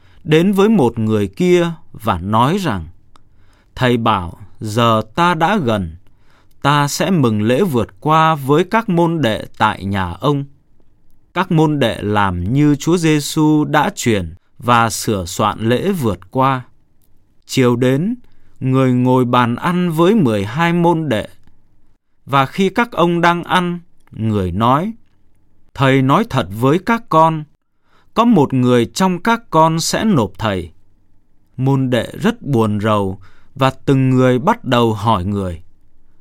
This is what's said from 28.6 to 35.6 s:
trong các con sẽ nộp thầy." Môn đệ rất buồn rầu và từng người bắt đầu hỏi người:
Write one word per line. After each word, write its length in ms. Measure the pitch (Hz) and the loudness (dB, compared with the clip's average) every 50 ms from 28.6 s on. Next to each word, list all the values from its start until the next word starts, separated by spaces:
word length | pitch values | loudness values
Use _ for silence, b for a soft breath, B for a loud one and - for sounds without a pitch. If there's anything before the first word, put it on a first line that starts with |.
| 123 123 123 120 117 | 2 2 2 2 2
trong 360 | - - - 190 190 180 165 | 0 -2 -2 0 0 -2 -2
các 200 | - 233 233 233 - - | -2 -2 -2 -2 -4 -2
con 300 | - 160 160 165 160 165 | 2 2 2 2 2 -2
sẽ 240 | - - - - - | -4 -4 -4 -2 0
nộp 280 | 220 190 131 107 92 - - | 0 2 0 0 -2 -4 -6
thầy." 320 | 113 107 98 90 80 80 - - - - _ _ _ _ - - _ _ _ - _ _ - | -4 -4 -4 -4 -6 -10 -16 -20 -20 -20 _ _ _ _ -20 -20 _ _ _ -20 _ _ -8
Môn 340 | 127 127 135 139 135 131 123 | -4 0 0 0 0 0 0
đệ 220 | 123 113 101 - - 92 | 0 -2 -2 -4 -6 -4
rất 220 | 151 220 240 - | -2 -2 -2 -4
buồn 380 | - 139 143 113 110 107 104 101 | -4 -2 0 0 2 0 0 -2
rầu 400 | 104 110 107 104 98 95 95 b b b b b b b b | 0 0 0 0 0 -4 -6 b b b b b b b b
và 160 | 135 135 131 | -2 -2 -2
từng 400 | - - - - 139 135 131 131 | -2 -2 -2 0 2 2 2 2
người 280 | 131 127 127 127 123 123 | 2 4 4 2 2 2
bắt 260 | 135 202 240 - - | 0 0 -2 -2 -2
đầu 280 | 131 123 120 120 113 | -2 0 2 2 0
hỏi 320 | 107 98 104 117 110 92 87 | 0 -2 -2 -2 0 0 -2
người: 380 | 101 101 101 95 90 82 - | -4 -4 -4 -4 -6 -8 -12